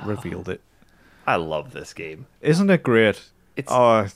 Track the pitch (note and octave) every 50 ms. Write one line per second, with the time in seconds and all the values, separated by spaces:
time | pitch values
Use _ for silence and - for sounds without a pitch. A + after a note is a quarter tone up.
0 | - G#2 G#2 F#2+ - F2 F2 F2+ F2+ F#2 F2+ - _ _ _ _ _ _ _ _
1 | _ _ _ _ _ D3 A#2+ F2+ E2 D#2 D#2 D2+ C#2 C2 - D2 - - - -
2 | E2+ D#2 D#2 D#2+ C3 - _ _ - D3 D#3 F3 G3+ G3 F#3 D#3+ - C3 A#2 A2+
3 | A2 G#2 F#2+ - - _ _ _ _ _ _ - C#3 - B2 B2+ B2 A#2 A2+ A2
4 | G#2+ G2 -